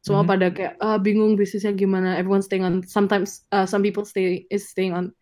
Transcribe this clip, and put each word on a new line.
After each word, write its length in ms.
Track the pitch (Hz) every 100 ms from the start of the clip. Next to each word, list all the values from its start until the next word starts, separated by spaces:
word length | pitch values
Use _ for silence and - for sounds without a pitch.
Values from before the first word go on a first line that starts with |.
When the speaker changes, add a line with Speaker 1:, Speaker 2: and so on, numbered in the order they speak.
| -
Speaker 1:
Semua 160 | -
Speaker 2:
Hmm. 80 | 165 190
Speaker 1:
pada 100 | 185
kayak, 240 | 180 185 -
"Ah, 240 | 214 214
bingung 320 | 196 214 214
bisnisnya 400 | 208 196 208 208
gimana." 400 | 196 196 190 185
Everyone 320 | 180 185 196 196
staying 160 | 190
on, 240 | 185 180 180
sometimes, 640 | 214 202 202 196 - _
uh, 160 | 202 185
some 160 | 202
people 240 | 202 202 202
stay, 400 | 202 185 180 -
is 160 | 202 202
staying 240 | - 190
on 160 | 175 180 -